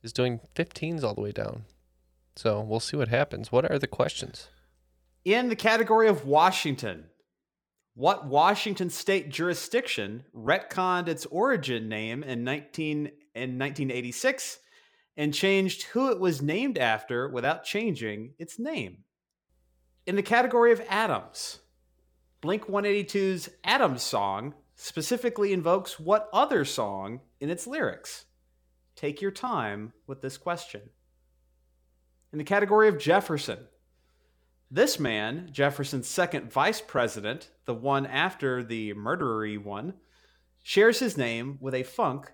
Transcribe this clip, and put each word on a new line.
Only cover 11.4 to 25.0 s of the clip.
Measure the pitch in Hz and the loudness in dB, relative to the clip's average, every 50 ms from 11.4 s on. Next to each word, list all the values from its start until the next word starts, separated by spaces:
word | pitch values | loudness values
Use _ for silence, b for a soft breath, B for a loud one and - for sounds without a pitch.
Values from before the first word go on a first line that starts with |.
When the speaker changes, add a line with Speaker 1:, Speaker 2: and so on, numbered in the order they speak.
| 220 269 262 185 139 135 123 113 110 | 2 2 2 0 0 -2 -4 -4 -4
Speaker 2:
name | 110 110 107 110 110 117 131 - | -4 -4 -4 -4 -4 -6 -6 -6
in | 123 127 117 120 | -6 -6 -4 -2
nineteen, | 127 139 147 143 147 - - 156 151 151 151 147 147 - _ _ _ _ | -2 -4 -4 -6 -10 -8 -6 -4 -2 -2 -2 -4 -6 -8 _ _ _ _
in | 113 127 131 127 | -8 -6 -6 -4
nineteen | 127 135 143 143 156 139 135 | -4 -4 -4 -2 -4 -4 -2
eighty-six | 120 123 120 123 120 - - 262 269 262 - - - - b b b b b b b b b b b | -2 -4 -6 -6 -8 -2 0 0 0 -2 -6 -10 -10 -14 b b b b b b b b b b b
and | - 151 151 147 | -2 -2 0 0
changed | - - 190 196 196 190 185 185 - - | 2 2 4 4 4 4 2 -2 -4 -10
who | - - 240 262 269 | -4 0 0 2 2
it | 233 | 2
was | 180 185 180 156 135 | 2 2 0 0 2
named | 139 147 156 208 262 285 226 | 0 0 0 0 0 0 0
after | 156 127 117 110 107 - - 123 120 127 | 2 2 2 2 0 -2 -4 -4 -2 -2
without | 143 127 123 117 143 160 175 - | -2 -4 -2 0 0 0 -2 -4
changing | - - 208 226 226 160 135 117 107 104 107 110 127 143 _ | -6 -4 -2 -2 -2 -2 -2 -4 -6 -6 -6 -10 -14 -14 _
its | 170 165 - | -16 -14 -10
name? | - 233 294 320 226 117 92 90 98 _ _ _ _ _ _ _ _ _ _ _ _ _ _ _ _ _ _ _ _ _ | -8 -6 -6 -4 -6 -6 -8 -12 -18 _ _ _ _ _ _ _ _ _ _ _ _ _ _ _ _ _ _ _ _ _
In | - 185 | -2 0
the | 202 196 | 0 2
category | - 226 233 247 254 247 240 233 233 | 4 4 4 4 4 6 6 8 8
of | 233 233 233 | 6 6 2
Adams, | - 196 208 226 202 139 101 - - - - - - - - _ _ _ _ _ _ _ _ _ _ _ _ _ _ _ _ | -2 0 0 2 2 0 -2 -4 -8 -12 -12 -12 -12 -12 -14 _ _ _ _ _ _ _ _ _ _ _ _ _ _ _ _
Blink | - 156 196 214 - - | -4 -2 -2 -2 -2 -2
one | 190 202 202 | -2 0 2
eighty-two's | 208 202 208 196 - - 202 190 190 190 175 - - - _ - | 2 2 2 0 0 -2 0 0 0 0 -2 -6 -12 -16 _ 0
Adams | 190 233 269 247 170 131 120 | 2 4 4 4 4 2 0
song | - - - 110 101 98 98 101 117 143 147 - _ _ _ | -4 -2 0 0 0 0 -2 -4 -6 -10 -12 -14 _ _ _
specifically | _ - - - 165 | _ -16 -10 -8 -6